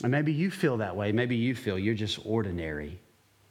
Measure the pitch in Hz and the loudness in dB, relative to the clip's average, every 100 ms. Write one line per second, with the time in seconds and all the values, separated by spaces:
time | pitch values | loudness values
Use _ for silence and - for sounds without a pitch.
0 | 120 143 151 147 185 - 156 120 101 92 | 0 2 2 0 0 0 2 2 0 0
1 | 104 110 123 120 120 123 110 95 101 110 | 2 2 2 2 2 0 -2 0 0 0
2 | 107 - - 113 98 87 80 76 73 90 | -2 -4 -2 0 0 -2 -4 -6 -8 -12
3 | - _ _ _ _ | -18 _ _ _ _